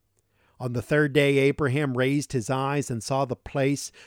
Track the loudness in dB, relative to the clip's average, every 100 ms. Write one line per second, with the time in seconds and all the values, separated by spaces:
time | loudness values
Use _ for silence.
0 | _ _ _ _ _ -10 -6 -6 0 2
1 | 2 4 4 4 2 2 0 0 -2 0
2 | 0 0 -2 -4 -2 -2 -2 -2 -2 -6
3 | -2 -2 -2 -6 -6 -2 0 0 -6 -14